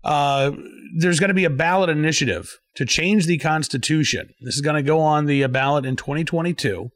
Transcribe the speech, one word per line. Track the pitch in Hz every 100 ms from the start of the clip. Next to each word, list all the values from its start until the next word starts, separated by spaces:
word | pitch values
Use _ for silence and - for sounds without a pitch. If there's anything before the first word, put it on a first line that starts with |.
uh, | - 151 143 139 139 - - - - 160
there's | 180 165
gonna | 196
be | 190
a | 175
ballot | 135 165 185 180
initiative | 151 151 147 131 85 - - _
to | -
change | 127 - 170 214
the | 165 170
Constitution. | 160 156 156 135 - 156 135 113 - _
This | 123
is | 135
gonna | 143 151
go | 139 156
on | 156 151
the, | 147 139
uh, | 135
ballot | 131 135 147 131
in | 127
twenty | - 147
twenty-two | 165 170 170 170 127 92 117